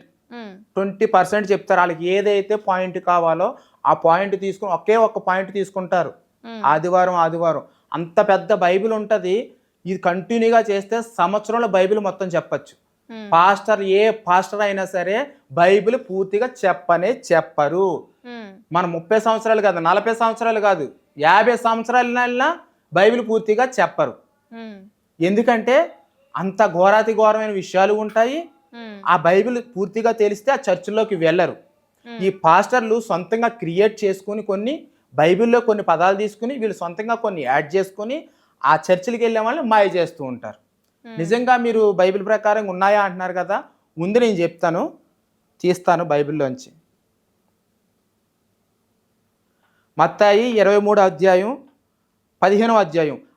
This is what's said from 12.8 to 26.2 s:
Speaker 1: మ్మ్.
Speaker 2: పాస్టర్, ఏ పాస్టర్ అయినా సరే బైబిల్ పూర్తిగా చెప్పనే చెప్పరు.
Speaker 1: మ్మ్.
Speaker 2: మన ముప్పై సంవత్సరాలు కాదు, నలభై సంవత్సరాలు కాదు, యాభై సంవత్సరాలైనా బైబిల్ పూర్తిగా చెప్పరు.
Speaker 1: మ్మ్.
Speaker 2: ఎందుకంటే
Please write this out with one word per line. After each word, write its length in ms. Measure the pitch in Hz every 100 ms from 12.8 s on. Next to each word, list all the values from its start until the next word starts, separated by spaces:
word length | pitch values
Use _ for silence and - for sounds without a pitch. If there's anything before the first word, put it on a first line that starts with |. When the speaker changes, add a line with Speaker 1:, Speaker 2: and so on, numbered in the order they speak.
| _ _ - 226
Speaker 1:
మ్మ్. 160 | 214
Speaker 2:
పాస్టర్, 500 | 165 185 196 214 214
ఏ 280 | 190 196 220
పాస్టర్ 500 | 220 - 180 190 208
అయినా 240 | 208 196 185
సరే 460 | 190 175 214 285 - -
బైబిల్ 460 | 135 175 196 196 254 -
పూర్తిగా 400 | 190 190 202 247 247 190
చెప్పనే 560 | 175 - 170 185 180 -
చెప్పరు. 760 | 165 156 - 147 175 190 147 - _ 247
Speaker 1:
మ్మ్. 480 | 240 208 190 -
Speaker 2:
మన 120 | 165 180
ముప్పై 340 | 170 - 220
సంవత్సరాలు 420 | 226 220 220 220
కాదు, 180 | 202 175
నలభై 340 | 165 196 220
సంవత్సరాలు 460 | 226 226 226 233 220
కాదు, 320 | 202 180 131 - _ 147
యాభై 380 | 151 196 226 233
సంవత్సరాలైనా 1040 | 233 226 226 247 247 240 247 247 285 339 - _ _
బైబిల్ 360 | 165 208 240 214
పూర్తిగా 360 | 220 220 214 254
చెప్పరు. 500 | 233 175 - 139 113 _ _ _
Speaker 1:
మ్మ్. 260 | 226 220 202 196 _ _ -
Speaker 2:
ఎందుకంటే 680 | 170 208 233 233 - 269 339 - _ _